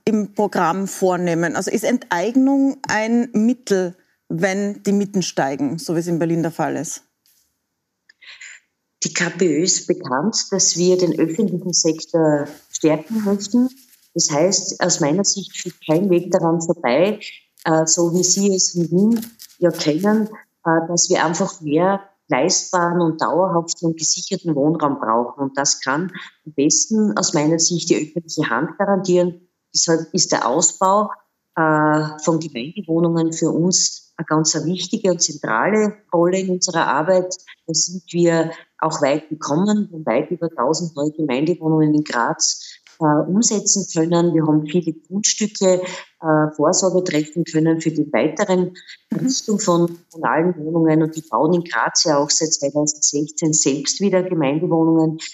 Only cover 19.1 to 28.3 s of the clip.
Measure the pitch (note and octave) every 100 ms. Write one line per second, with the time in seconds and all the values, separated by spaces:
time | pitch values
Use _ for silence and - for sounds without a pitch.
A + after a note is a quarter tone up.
19.1 | A#3 - - - - F3 E3 D#3 D#3 G3+
20.1 | A3 G#3+ - - _ E3+ E3 E3+ E3+ -
21.1 | F3+ D#3 E3+ F#3+ - D#3 D3+ F3+ G3 -
22.1 | _ - C3 D#3+ - - F#3 F3 F3 E3
23.1 | D#3+ A2+ E3+ F#3 E3+ E3 - E3 D#3+ D#3
24.1 | - - F#3+ F3 C#3+ D3+ E3 D3 C3 A2
25.1 | A2+ A#2+ - C#3 C#3+ C#3+ - C3+ C#3 F3+
26.1 | - - _ - D3+ D3 D#3+ - A3 G#3+
27.1 | - F#3 E3+ D3+ E3 - E3+ - - D3+
28.1 | F3 -